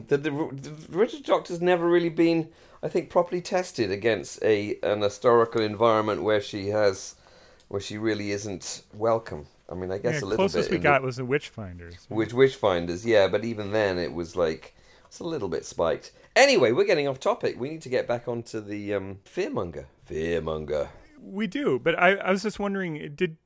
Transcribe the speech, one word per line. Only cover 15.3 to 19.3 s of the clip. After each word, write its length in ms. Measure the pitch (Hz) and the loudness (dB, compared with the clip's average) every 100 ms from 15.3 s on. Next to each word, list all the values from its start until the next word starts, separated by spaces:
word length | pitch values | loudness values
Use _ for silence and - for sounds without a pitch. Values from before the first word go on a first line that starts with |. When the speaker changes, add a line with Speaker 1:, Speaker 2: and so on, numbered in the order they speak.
| 160 95 | -6 -4
Speaker 1:
bit 160 | 80 | -6
spiked. 480 | - - 82 73 - _ - - | -6 -2 0 0 -6 _ 0 4
Anyway, 340 | 277 226 120 | 6 6 4
we're 140 | 135 | 4
getting 240 | 202 165 139 | 2 2 0
off 100 | 131 | -2
topic. 400 | 202 240 113 - | -2 0 -2 -4
We 120 | 131 | -8
need 120 | 160 | -8
to 60 | 139 | -4
get 180 | 120 - | -2 0
back 220 | 120 123 | -4 -4
onto 320 | 117 113 110 | -8 -6 -10
the, 340 | 101 104 101 | -8 -8 -4
um, 240 | 101 95 95 | -4 -4 -14
Fearmonger. 640 | - | -10